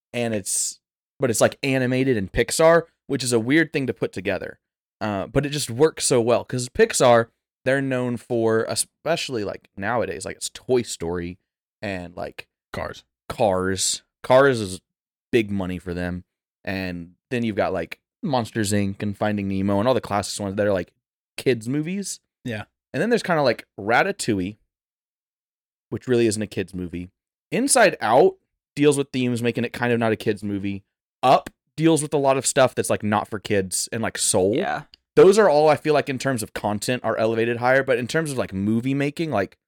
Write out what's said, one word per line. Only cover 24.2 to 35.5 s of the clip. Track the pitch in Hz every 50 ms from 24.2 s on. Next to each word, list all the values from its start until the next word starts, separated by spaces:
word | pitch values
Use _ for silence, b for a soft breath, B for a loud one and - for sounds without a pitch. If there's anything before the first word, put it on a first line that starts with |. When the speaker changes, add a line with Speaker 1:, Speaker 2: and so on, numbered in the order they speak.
| - - 107 95 90 101 110 - _ _ _ _ _ _ _ _ _ _ _ _ _ _ _ _ _ _ _ _ _ _ _ _ _ _
Speaker 1:
which | 117 107 -
really | 127 123 117 117
isn't | 110 101 107
a | 104
kids' | 98 - 104 95 - -
movie. | 90 90 85 87 87 90 92 _ _ _ _ _ _ _ _
Inside | - 208 262 285 - 269 220 180 - -
Out | 117 107 117 269 - 392 - - _ _ _ _ _ _ _
deals | 147 143 147 139
with | 139 139 -
themes, | - 127 127 123 123 113 117
making | 120 117 127 117
it | - -
kind | - 123 120 120
of | 117
not | 113 113
a | 110
kids' | 107 - 117 107 98 107
movie. | 101 101 98 98 101 98 98 - _ _ _ _ _ _ _
Up | - 127 151 185 - - - _ _ _ _
deals | 151 156 160 165 143
with | 151 143 -
a |
lot | 147 139 135 135
of | 135 -
stuff | - - 139 127 123 -
that's, | - 107 -
like, | 110 98 -
not | 104 107 104 -
for | - - 98
kids, | - - 107 101 95 92 - - - -
and, | - 117
like, | 113 92 -
Soul. | - - - - 101 92 101 113
Speaker 3:
Yeah. | 151 - 143 - 143 - - - _ _ _ _
Speaker 1:
Those | 147 156 185 196
are | 220 208
all, | 180